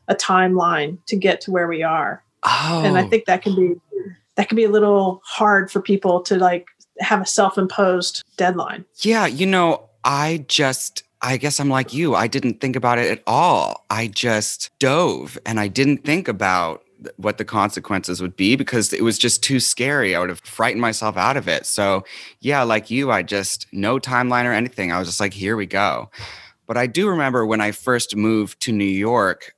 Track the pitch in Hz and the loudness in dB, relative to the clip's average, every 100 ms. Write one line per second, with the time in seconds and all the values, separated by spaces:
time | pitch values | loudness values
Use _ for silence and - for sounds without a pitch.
0 | - 202 - 185 185 185 170 160 147 180 | -4 -2 2 4 4 4 2 0 -2 -8
1 | - 202 190 170 - 180 170 165 160 160 | -6 0 0 0 -2 -2 0 -2 0 0
2 | 123 - _ _ - - 156 170 196 185 | -2 -6 _ _ 0 0 0 0 2 2
3 | - 220 214 180 202 190 180 175 - - | 2 0 2 0 2 2 2 0 -6 -10
4 | 196 180 _ - 202 226 220 214 208 202 | -10 -14 _ -4 0 2 4 4 6 4
5 | 190 185 - - 214 196 190 196 - 196 | 2 -2 -8 0 4 4 2 -2 2 2
6 | 190 175 180 190 180 180 180 _ _ - | 4 0 2 2 2 2 -4 _ _ -10
7 | 196 208 190 - 190 202 185 - 190 180 | 0 0 2 2 2 2 -2 2 2 2
8 | 175 - - - 185 175 127 - - - | -2 -6 -10 -2 0 0 -4 -10 -14 -4
9 | 208 226 180 131 190 190 170 156 - _ | 0 2 2 0 2 4 4 2 -4 _
10 | 127 139 151 165 135 - 139 131 - - | 0 2 2 0 -2 0 2 0 -6 -10
11 | - _ 120 127 147 143 143 131 117 131 | -16 _ -4 -2 -2 0 0 0 0 -2
12 | 170 101 113 131 123 104 135 127 120 120 | 0 2 0 0 -2 -2 -4 -2 0 0
13 | 107 - - 123 175 117 57 - - 110 | 0 -2 0 2 4 2 0 -4 -6 -6
14 | 113 101 123 110 107 - - - 135 147 | -4 -2 0 0 -2 -6 -12 -2 2 2
15 | 170 73 69 - - 110 104 104 139 143 | 0 -2 -8 -12 -6 -4 -2 0 2 0
16 | 139 165 170 101 98 92 82 - _ _ | 0 -2 -2 -2 0 0 -2 -6 _ _
17 | - - 107 - - 110 98 - - 95 | -20 -6 -6 -4 -4 0 0 -2 -4 -4
18 | - 90 92 - 95 135 - 123 104 - | -4 -6 -6 0 2 2 0 -2 -2 0
19 | 113 107 120 - - 135 - - 127 143 | 0 2 0 0 0 0 0 -2 -2 0
20 | 104 87 90 85 - - 117 113 120 - | 0 0 -2 -6 -12 -2 0 0 -2 -2
21 | 110 101 104 139 95 76 - - 101 95 | -2 0 0 0 -2 -2 -2 0 2 0
22 | - - - - 123 143 120 110 - 123 | -2 -14 -20 -8 -2 0 2 0 0 -2
23 | 139 107 85 101 98 - - 98 101 131 | 0 0 0 -4 -4 -6 -8 -4 -2 -2
24 | 127 123 123 123 123 110 120 - 90 87 | 0 -2 0 0 0 0 -2 -4 -4 -4
25 | 87 92 101 98 98 110 92 98 101 62 | -4 -4 -4 -4 -4 -4 -2 0 0 -2
26 | 57 - - - - _ - 117 123 113 | -8 -14 -16 -18 -20 _ -6 -2 -2 0
27 | 208 175 135 123 110 110 104 101 - 120 | 0 0 0 0 0 0 0 -2 -2 0
28 | - 104 110 110 101 - - 107 98 95 | -2 0 2 2 -2 -6 -4 -2 0 0
29 | 107 120 98 87 - | 0 2 0 -2 -10